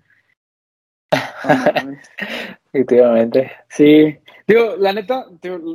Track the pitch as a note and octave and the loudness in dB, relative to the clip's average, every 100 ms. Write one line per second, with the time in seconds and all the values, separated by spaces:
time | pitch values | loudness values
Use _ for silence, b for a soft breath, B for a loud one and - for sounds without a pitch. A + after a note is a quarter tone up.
0 | _ _ _ _ _ _ _ _ _ _ | _ _ _ _ _ _ _ _ _ _
1 | - C3+ - - C3+ C3+ D3 D3 C3+ C#3+ | -6 -4 -6 -10 -2 0 0 -2 -6 -16
2 | B B B B B B _ C#3 B2 A#2+ | B B B B B B _ -4 0 4
3 | B2 A#2 A#2 C3 C3 B _ - D3 D3+ | 4 4 0 -2 -4 B _ 2 4 6
4 | D#3 D3 b b - A3+ A3+ F3+ G3 G3+ | 4 0 b b 0 0 0 -2 -2 -2
5 | F#3+ C4 A3 F3 F3 F3+ E3 | -6 -8 -8 -16 -12 -12 -12